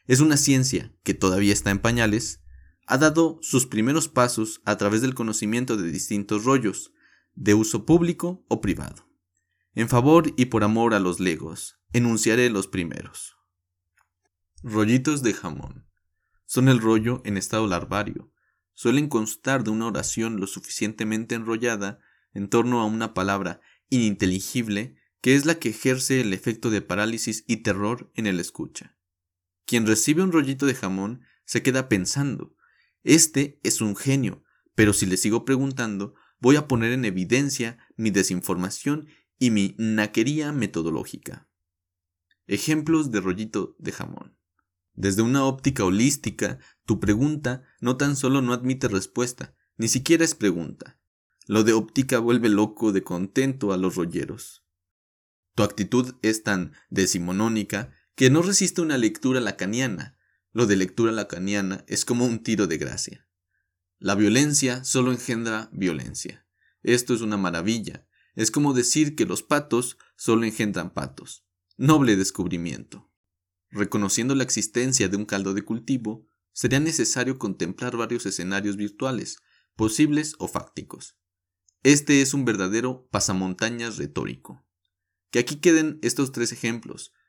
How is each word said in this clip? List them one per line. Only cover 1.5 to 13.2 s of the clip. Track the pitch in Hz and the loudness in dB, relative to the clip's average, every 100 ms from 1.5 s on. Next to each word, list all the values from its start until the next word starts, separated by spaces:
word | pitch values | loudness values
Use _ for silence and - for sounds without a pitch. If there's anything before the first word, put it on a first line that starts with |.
está | 101 101 | 2 0
en | 101 | 0
pañales, | 117 120 113 107 - - - - - _ - | 0 2 2 0 -4 -12 -18 -20 -20 _ -2
ha | 135 | 4
dado | 156 156 165 160 | 4 4 2 0
sus | - 131 - | -2 0 0
primeros | 104 113 156 156 | 0 0 0 0
pasos | - 120 113 110 - - | 2 2 0 -4 -4 -2
a | 104 | 0
través | 101 110 | 2 2
del | 131 127 | 0 -2
conocimiento | 113 110 104 117 127 113 | -4 -2 -2 -2 -2 -2
de | 85 | -2
distintos | 78 - 104 101 107 | -4 -4 -4 -2 -2
rollos, | 117 135 107 - - _ _ _ _ | 2 2 2 -4 -12 _ _ _ _
de | - 101 104 | -4 4 4
uso | 107 - - | 4 -2 2
público | 170 170 - 170 185 _ | 4 4 -2 -6 -6 _
o | 110 | -2
privado. | - 82 71 - _ _ _ _ _ _ _ | 0 -4 -6 -16 _ _ _ _ _ _ _
En | - 117 | -4 2
favor | 123 131 165 160 - | 4 8 6 6 0
y | 123 | 2
por | 113 104 | 4 4
amor | 110 117 | 4 4
a | 107 | 4
los | 92 87 | 2 0
legos, | 92 80 80 85 - _ _ | 0 -2 -6 -12 -16 _ _
enunciaré | 120 120 113 113 113 123 | 0 2 2 2 4 4
los | 104 95 | 2 -2
primeros. | 92 85 - - - | -4 -6 -8 -14 -16